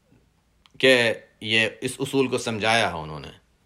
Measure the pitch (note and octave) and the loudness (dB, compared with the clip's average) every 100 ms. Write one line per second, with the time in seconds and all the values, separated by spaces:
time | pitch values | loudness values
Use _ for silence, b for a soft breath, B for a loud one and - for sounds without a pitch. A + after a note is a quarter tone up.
0 | _ _ _ _ _ _ _ - C3 B2 | _ _ _ _ _ _ _ 2 4 6
1 | A#2 - - _ A2 A2 A2 - B2+ - | 4 -2 -10 _ -2 2 2 -2 -8 -6
2 | C3+ C3+ B2 B2 A#2+ A2 A2 A#2 G2 E2+ | -2 0 0 -2 -4 -2 0 2 0 -4
3 | D2+ D2 C#2+ - _ _ | -10 -12 -14 -20 _ _